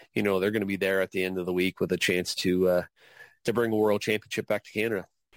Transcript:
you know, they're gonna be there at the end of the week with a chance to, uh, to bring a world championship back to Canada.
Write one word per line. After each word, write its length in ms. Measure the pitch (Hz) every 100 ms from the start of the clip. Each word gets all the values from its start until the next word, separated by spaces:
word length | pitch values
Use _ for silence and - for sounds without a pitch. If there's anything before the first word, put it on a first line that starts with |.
| - -
you 80 |
know, 160 | 101 95
they're 100 | 98
gonna 160 | 107 101
be 120 | 98
there 240 | 95 95
at 100 | 95
the 120 | 98
end 140 | 92 92
of 80 | 87
the 80 |
week 260 | 90 90 -
with 120 | -
a 60 | 90
chance 360 | - 90 90 -
to, 340 | 95 90 92
uh, 140 | 90 87 _ - - - _ -
to 80 |
bring 180 | 113 117
a 40 | 110
world 260 | 107 104
championship 460 | - 107 - - -
back 160 | 104 -
to 60 |
Canada. 340 | - 113 101 87 _ _